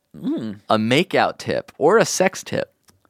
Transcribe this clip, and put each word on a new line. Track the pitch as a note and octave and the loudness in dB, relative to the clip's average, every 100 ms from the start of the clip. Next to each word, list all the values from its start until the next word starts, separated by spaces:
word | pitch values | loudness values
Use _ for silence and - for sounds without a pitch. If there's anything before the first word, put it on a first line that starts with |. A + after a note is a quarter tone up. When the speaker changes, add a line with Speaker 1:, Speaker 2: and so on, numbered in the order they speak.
| _ - | _ -12
Speaker 1:
Mm. | G3+ D#4 A2+ G2+ - | -6 -6 -6 -12 -2
Speaker 2:
A | A2 | 0
makeout | A2 C3 F#3 C3+ G2 - | 2 2 2 0 0 -2
tip | - D2 - _ | -4 -4 -6 _
or | D3+ A3 | 2 4
a | F#3 | 2
sex | - F#3 - | 0 -2 -2
tip. | - - - _ _ _ _ | -8 -6 -6 _ _ _ _